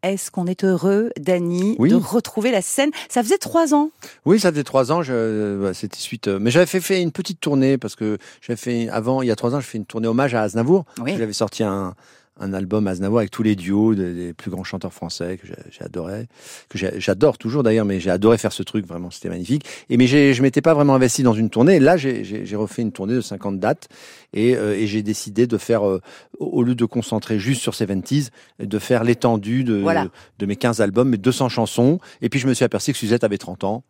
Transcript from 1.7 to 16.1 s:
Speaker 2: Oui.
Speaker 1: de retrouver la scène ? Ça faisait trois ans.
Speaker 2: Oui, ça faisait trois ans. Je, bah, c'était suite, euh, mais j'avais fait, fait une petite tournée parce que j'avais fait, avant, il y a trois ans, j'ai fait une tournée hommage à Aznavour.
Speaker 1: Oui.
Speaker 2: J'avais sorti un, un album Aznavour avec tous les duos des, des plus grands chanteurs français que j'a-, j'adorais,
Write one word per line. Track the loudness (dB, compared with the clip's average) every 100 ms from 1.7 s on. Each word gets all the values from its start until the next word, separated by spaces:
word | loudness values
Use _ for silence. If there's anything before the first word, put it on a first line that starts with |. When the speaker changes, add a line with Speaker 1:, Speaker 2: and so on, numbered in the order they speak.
| 2
Speaker 2:
Oui. | 4
Speaker 1:
de | 4
retrouver | 2 -2 -2 -4 0
la | 0
scène ? | -2 0 0 -2 -6
Ça | -4
faisait | 0 0
trois | 0 0 2
ans. | 2 2 _ -20 -8
Speaker 2:
Oui, | 2 4
ça | 4
faisait | 0
trois | 0 0 2
ans. | 0
Je, | 0 -2 0 0 -2 0
bah, | -2
c'était | -4 -8 -10
suite, | -10 -6 -2
euh, | 0
mais | 2
j'avais | 4 4
fait, | 2
fait | -2 0
une | 0
petite | -4 -8 -6
tournée | 0 2 4 2
parce | -2 -6
que | -4 -4 -8 -20
j'avais | -8 -8
fait, | -4 -4 -2
avant, | -2 0 0
il | 0
y |
a | 0
trois | 0
ans, | -4
j'ai | -6
fait | -8
une | -8
tournée | -4 -2
hommage | 2 2
à | 0
Aznavour. | -2 -2 2 2 0 -8
Speaker 1:
Oui. | -6 -4
Speaker 2:
J'avais | -4
sorti | -2 -4 -2
un, | -2 -2 -6 -10 _ _ _ _
un | -6
album | -6 -2 -2 0
Aznavour | -2 0 0
avec | -2
tous | 0
les | 0
duos | 0 0 2 2
des, | 2 -2
des | -6 -10
plus | -10 -10
grands | -10
chanteurs | -8 -10 -10
français | -10 -12 -8 -8 -8
que | -12
j'a-, | -18 -20
j'adorais, | -16 -12 -10 -8